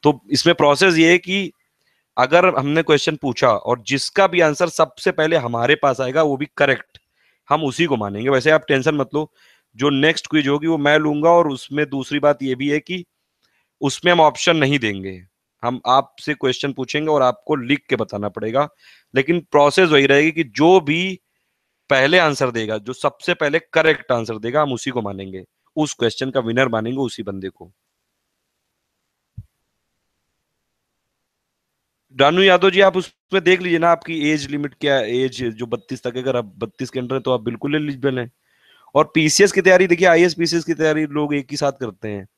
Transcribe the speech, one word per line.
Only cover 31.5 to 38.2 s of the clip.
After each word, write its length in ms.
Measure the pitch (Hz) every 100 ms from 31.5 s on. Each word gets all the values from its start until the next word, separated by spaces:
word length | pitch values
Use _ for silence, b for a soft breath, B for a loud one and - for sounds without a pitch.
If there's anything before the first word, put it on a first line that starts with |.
| _ _ _ _ _ _ 131
रानू 220 | 139 175
यादव 280 | 190 180 190
जी, 100 | 185
आप 160 | 196 185
उसमें 480 | 175 _ _ 190
देख 160 | 170 185
लीजिए 180 | 180 165
ना, 100 | 170
आपकी 420 | 165 160 165 147
एज 200 | 156 139
लिमिट 240 | 147 143 _
क्या 140 | 147
है, 220 | 139 110 123
एज 280 | 131 113
जो 220 | 113 110 120
बत्तीस 360 | 117 _ 131
तक 100 | 127 123
है, 60 |
अगर 140 | 127 123
आप 80 | 110 95
बत्तीस 320 | 104 _ 131
के 100 | 131
अंडर 140 | 123
हैं, 80 | 131
तो 80 | 127
आप 100 | 127
बिल्कुल 340 | 113 117 143
एलिजिबल 440 | 151 151 135 139
हैं। 120 | 127